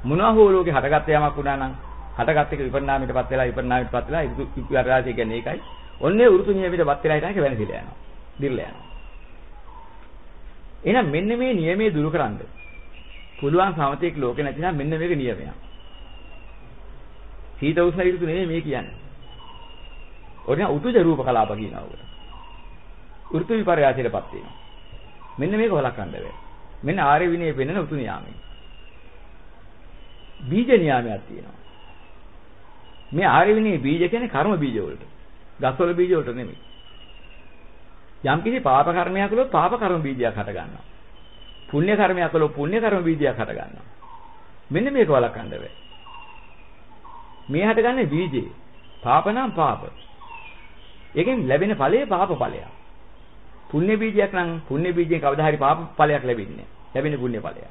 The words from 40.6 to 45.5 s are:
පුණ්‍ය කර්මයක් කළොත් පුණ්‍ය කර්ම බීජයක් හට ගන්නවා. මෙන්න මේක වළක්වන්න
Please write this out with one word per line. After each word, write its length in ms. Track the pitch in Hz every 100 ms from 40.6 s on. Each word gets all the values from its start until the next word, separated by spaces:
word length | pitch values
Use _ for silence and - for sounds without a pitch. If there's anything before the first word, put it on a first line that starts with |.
| 80 - - - - - - - - -
පුණ්‍ය 280 | - 143 185
කර්මයක් 380 | 208 196 185 165
කළොත් 220 | 160 151
පුණ්‍ය 240 | 151 147 220
කර්ම 240 | 220 196
බීජයක් 320 | 165 156 143
හට 160 | 117 113
ගන්නවා. 340 | 52 - - - - - - - - - - -
මෙන්න 200 | 151 262
මේක 200 | 277 202
වළක්වන්න 420 | 135 117 110 98